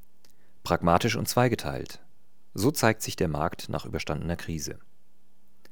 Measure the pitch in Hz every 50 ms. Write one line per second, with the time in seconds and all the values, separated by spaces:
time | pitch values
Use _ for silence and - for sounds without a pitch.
0 | - - - - - - - - - - - - - - 87 82 85 87 85 87
1 | - 117 110 123 - - - 123 123 127 117 - - 73 67 64 - - - -
2 | - - - - - - - - - - - - 98 135 160 - - 113 110 -
3 | - - - - 92 85 73 73 76 87 - - - - - 76 - - - 78
4 | - - 80 76 78 80 85 85 - - 82 78 73 - - - - - - -
5 | - - - - - - - - - - - - - -